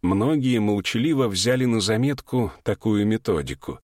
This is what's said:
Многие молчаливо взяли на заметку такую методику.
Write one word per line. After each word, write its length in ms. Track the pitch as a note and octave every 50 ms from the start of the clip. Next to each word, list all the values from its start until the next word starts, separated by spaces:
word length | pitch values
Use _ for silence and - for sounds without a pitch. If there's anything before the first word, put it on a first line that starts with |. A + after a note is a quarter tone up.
Многие 560 | - F2+ F#2+ G2 G#2+ C#3 D#3+ D3+ C3 C3 B2 A2+
молчаливо 680 | G#2+ G#2 G#2 G2+ F#2+ - - A2+ A#2+ D#3+ D#3+ C3+ C3 A2+
взяли 360 | G2 F#2 G#2 A#2+ B2+ B2+ B2+
на 160 | B2 A#2 A2+
заметку 720 | G2 G2+ A2 A2 B2+ C#3 C#3+ C3 - - - B2+ A#2 F#2+ - -
такую 440 | _ - G#2 - - A2+ G#2+ G#2 G#2
методику. 760 | G#2 A2 A2+ _ - G2 D#2 C#2+ C2 C2+ - - - - - _